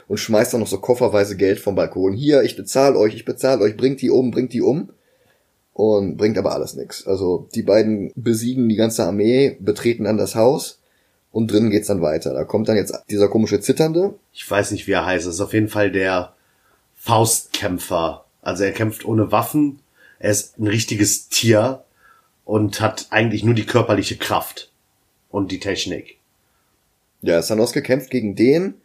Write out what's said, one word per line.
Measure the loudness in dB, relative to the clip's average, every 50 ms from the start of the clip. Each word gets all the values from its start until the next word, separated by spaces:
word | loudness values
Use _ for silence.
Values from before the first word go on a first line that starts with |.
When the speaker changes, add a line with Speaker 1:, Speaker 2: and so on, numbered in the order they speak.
| _ -8
Speaker 1:
und | -6 -6
schmeißt | -2 0 2 2 2 2 2
dann | -2
noch | -2 -2
so | -4 -2
kofferweise | 0 0 2 2 2 2 2 2 2 0 0
Geld | 0 2 2 2 0
vom | -2 -2 -2
Balkon. | 0 -2 -2 -2 -2 -2 -2 -2
„Hier, | 0 0 2 4 4 4
ich | 2 0
bezahl | -6 -10 -4 0 2 4 4 4
euch, | 4 2 2 0
ich | -2 -8
bezahl | -10 -6 -2 0 0 2 2
euch, | 2 0 0
bringt | 0 0 0 0 0
die | 0 2
um, | 2 2 2 2
bringt | 0 -2 -4 -2 -2
die | 0
um.“ | 0 0 0 0 -2 -8 -12 _ _ _ _ _ _ _ _ _ _ _ _ _ _ _ _
Und | -2 0 2 2 2 0 -2 -2 -2
bringt | -2 0 0 0
aber | -2 -2 -2
alles | -4 -6 -8 -8
nix. | -12 -12 -12 -14 -10 -6 -4
Also | -4 -2 0 -2 -2 -4 -6 -8 -8
die | -4 0
beiden | 2 4 4 4 2 0 -2 -4 -6 -10
besiegen | -4 -2 -2 -2 0 -2 -4 -2 0 0 2
die | 2
ganze | 2 0 0 0 0 -2
Armee, | -2 0 0 2 2 4 4 2 2 0 -2
betreten | -4 -4 -4 -2 -2 -2 -2 -2 -2
dann | -2 -2 -2
das | -2 -2 0
Haus | 2 4 4 4 2 -2 -8 -14 _ _ _ _ _ _ _ _ _ _ _
und | -4 -2 -2 2
drinnen | 2 2 4 4
geht's | 2 2 0 0
dann | -2 0 0
weiter. | 0 -2 -2 -4 -4 -4
Da | -4 -4
kommt | -2 -2 0 0 2
dann | 2 0
jetzt | 0 -2 -6 -12 -10 -6
dieser | 0 2 2 4
komische | 4 2 2 2 0 0
Zitternde. | 0 0 2 2 2 2 2 0 0 0 -2 -8 _ _
Speaker 2:
Ich | _ -18 -8 -2
weiß | -2 0 0 0
nicht, | -4 -6 -4 -2
wie |
er | 0 0 0 0
heißt. | -2 -2 -2
Das | -4 -4
ist | -6
auf | -4 -2 0
jeden | 0 0 0
Fall | 0 0 0 0
der | 0 0 0 0 0 -2 -4 -6 -10 _ _ _ _ _ _ _ _ _ _ _ _ -12
Faustkämpfer. | -4 0 2 2 4 2 0 -2 -4 -6 -8 -6 -4 -4 -6 -6 -4 -4 -2 -2 -2 -4 -6 -8 -16 _ _ _ -8
Also | -6 -4 -4 -4
er | -4 -2
kämpft | -2 -4 -4 -4 -6 -6
ohne | -2 0 0 2 2
Waffen. | 2 0 0 0 0 0 0 0 -2 -6 _ _ _ _ _ -20 _ -4
Er | -2 0
ist | 0 0 -2 -6 _ -4
ein | -2 -2
richtiges | 0 0 -2 -2 0 0 0 0 0 -2 -4 -4
Tier | -4 0 4 4 4 4 4 2 -2 -6 -10 _ _ _ _ _ _ _ _ _ _ _ _
und | -4 -2 0 0 0 0 -2
hat | -2 -2 -2 -4 -8 -4
eigentlich | 0 0 0 0 0 0 0
nur | 2 2
die | 2 0
körperliche | 0 0 0 2 2 2 0 0 -2 -6 -8
Kraft | -6 -4 -4 -4 -4 -6 -10 -16 -20 -20 _ _ _ _ _ _ _ _ _ _ _ _
und | -6 -6 -4 -4
die | -6 -6
Technik. | -6 -4 -4 -4 -4 -6 -8 -10 -10 -14 -20 _ _ _ _ _ _ _ _ _ _ _ _ _ _ _ _ _ _ _ _ _
Speaker 1:
Ja, | -2 0 0 0
Sanosuke | 0 0 0 0 0 0 0 -2
kämpft | -2 0 0 -2 -2 -2
gegen | -2 -2 0 0 2
den | 4 4 6 6 4 2 -2 -6 -10 _